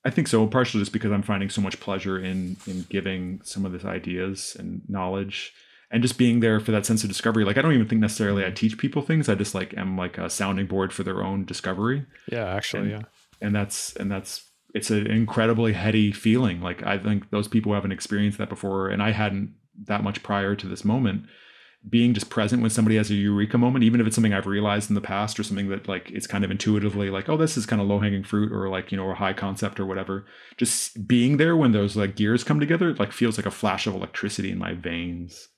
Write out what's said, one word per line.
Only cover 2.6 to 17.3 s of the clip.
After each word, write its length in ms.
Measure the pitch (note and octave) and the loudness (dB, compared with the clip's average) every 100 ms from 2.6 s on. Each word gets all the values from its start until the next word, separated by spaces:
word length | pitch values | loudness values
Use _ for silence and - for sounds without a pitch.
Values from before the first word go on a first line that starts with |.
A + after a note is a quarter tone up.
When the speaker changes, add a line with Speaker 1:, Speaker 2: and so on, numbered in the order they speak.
| - | -8
Speaker 1:
in 160 | F#2 E2+ | -10 -4
giving 500 | G2 F#2+ F#2+ F2+ F#2 | -4 -4 -6 -6 -8
some 220 | - - | -10 -6
of 80 | G2 | -4
these 120 | F2 F#2+ | -4 -6
ideas 680 | F#2 - F2+ F#2+ F#2+ - - | -6 -6 -4 -4 -6 -10 -10
and 240 | F2 F2+ - | -10 -10 -8
knowledge 680 | G2 F#2 G2 G2 - - - _ - _ | -4 -2 -4 -4 -8 -12 -16 _ -20 _
and 120 | A2+ | 0
just 160 | A#2+ - | 0 2
being 220 | B2 A#2 | 4 4
there 200 | A#2 G#2+ | 4 2
for 120 | G#2+ | 2
that 120 | G#2+ | 0
sense 180 | G2 A2 | 2 0
of 40 | G#2 | 0
discovery. 360 | G2 A#2 A2+ | -2 0 2
Like, 120 | G2+ G#2 | 2 2
I 60 | |
don't 100 | D#3 | 4
even 160 | C3+ A2 | 4 4
think 120 | A2+ | 2
necessarily 400 | G#2+ - G#2 G2+ | 2 2 0 2
I 60 | F#2 | 0
Speaker 2:
Mm-hmm. 60 | |
Speaker 1:
teach 240 | G2 A2 - | 0 0 0
people 220 | - D3 | -2 -2
things. 260 | C#3+ D#3+ C#3 | 0 2 2
I 40 | |
just, 200 | F#2+ G#2 | 0 0
like, 180 | A2+ G2 G#2 | -4 -6 -6
am, 200 | F#2+ F#2 | -4 -2
like, 220 | F2+ - | -4 -6
a 100 | F2 | -6
sounding 380 | - G2 F#2+ F#2 | -2 -2 0 0
board 260 | F#2+ F#2+ | 0 0
for 100 | - | -2
their 200 | F#2+ F#2+ | -4 -4
own 220 | F#2+ G2 F#2 | -2 -2 -4
discovery. 580 | - F#2+ F#2 A2 C#3 C3+ - - | -6 -4 -2 0 0 -4 -14 -8
Speaker 2:
Yeah, 160 | A#2+ G2+ | -6 -4
actually, 280 | F#2+ - G#2 | -4 -4 -4
Speaker 1:
And, 80 | G2+ | -4
Speaker 2:
yeah. 120 | G#2+ G#2+ _ _ _ | -4 -12 _ _ _
Speaker 1:
and 140 | G#2 | -2
that's, 420 | G#2 G2+ - - - | 0 0 -6 -8 -6
and 140 | G2 | -6
that's, 400 | G2 - - _ _ _ | -6 -8 -14 _ _ _
it's 160 | G#2 - | -6 0
an 160 | G#2+ G#2+ | 0 2
incredibly 680 | A2 A2 - A2+ A2+ A2+ | 2 2 2 2 4 2
heady 380 | F#2+ G2+ A2 G#2 | 2 2 4 2
feeling. 500 | G2+ A2 A#2+ A#2+ F2 | 2 2 4 2 0
Like, 220 | F2+ F2 | -6 -6
I 160 | - G2+ | -4 -2
think 320 | G#2+ G2+ - | 0 -2 0